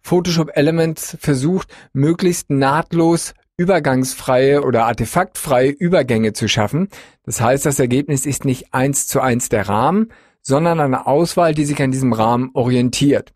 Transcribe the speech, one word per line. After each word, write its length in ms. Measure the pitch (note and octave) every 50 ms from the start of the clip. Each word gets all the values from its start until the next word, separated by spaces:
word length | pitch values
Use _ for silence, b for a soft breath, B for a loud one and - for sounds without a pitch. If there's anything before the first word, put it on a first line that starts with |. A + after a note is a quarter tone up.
Photoshop 520 | _ - E3+ F3+ F3 F3+ E3+ E3 D#3+ - -
Elements 600 | D#3+ C#3+ D#3 E3 E3 E3 E3 D#3+ - - - - -
versucht, 480 | - - D3 B2+ C3 D#3 F#3 F#3 - B B B B B B
möglichst 580 | C3+ C#3 D3+ E3+ F3+ G3+ F3+ F3 - - _
nahtlos 840 | D3 C3+ C3+ C3+ C#3 D#3 E3 _ - E3+ E3 E3 E3+ E3 - - - _ _ _ _
übergangsfreie 1040 | - F3 F3 G3 E3+ D3 C#3 C3 B2+ C3 B2+ - - - - C3 B2+ C3 C#3 C#3+ C#3+ C#3+
oder 220 | C3 A#2+ A2+ A2+
artefaktfreie 880 | A2+ A#2 - A#2+ A2 - F3 F#3 - _ - - D#3 C#3 B2 C3 C#3
Übergänge 640 | C#3+ - F#3+ E3+ F3+ F3 C#3 B2 A#2+ A2 A2 A2 G#2
zu 120 | - A#2
schaffen. 420 | G#2 - - G#2+ G#2 - D3 F#3+ G3 B B B B B B B
Das 160 | - A#2+ -
heißt, 260 | A#2+ A#2 C3+ C#3 -
das 140 | D#3 C#3 -
Ergebnis 460 | C#3 A#2+ B2 C3+ C#3+ - D3+ C3+ -
ist 180 | D3 C3 - -
nicht 280 | C#3 B2+ B2+ - _ -
eins 360 | B2+ B2+ C#3+ C#3 - - -
zu 120 | - B2+
eins 280 | A2+ C#3+ A#2+ A#2+ - -
der 200 | - A2 G2 G2+
Rahmen, 440 | G2+ G#2 A#2+ D3 F3 G#3 A3 A3+ b b b b b b b
sondern 360 | - C3+ C#3+ E3 E3+ E3+ E3
eine 280 | D3 C3+ B2+ A#2+ -
Auswahl, 480 | - C3 D3 E3+ E3+ - - E3+ E3 D3+
die 100 | D3+ D3+
sich 180 | C#3+ D3 C#3+ C#3+
an 80 | C3
diesem 220 | C3 C3 C3+ B2+ A#2
Rahmen 380 | A2 G#2+ A2+ A#2+ B2 B2+ C3 -
orientiert. 800 | D3 A#2+ B2 B2 B2 B2 B2+ B2 - C3+ C#3+ C#3+ F3 - - _